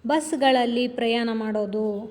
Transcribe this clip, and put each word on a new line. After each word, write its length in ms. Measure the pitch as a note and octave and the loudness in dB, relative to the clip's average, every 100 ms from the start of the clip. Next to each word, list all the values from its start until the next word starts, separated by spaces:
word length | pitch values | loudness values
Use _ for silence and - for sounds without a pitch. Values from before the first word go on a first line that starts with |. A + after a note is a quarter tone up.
| A#3 | 0
ಬಸ್ಗಳಲ್ಲಿ 800 | D#4 D#4 D4 C4+ B3+ A#3+ A#3+ B3 | 0 0 2 4 4 2 0 -2
ಪ್ರಯಾಣ 420 | B3 A#3 A#3 A#3 | -2 0 0 0
ಮಾಡೋದು 680 | A3 A3 G#3+ G#3 G#3+ G#3+ G3+ A3 | -2 -2 -2 -2 -2 -2 -4 -8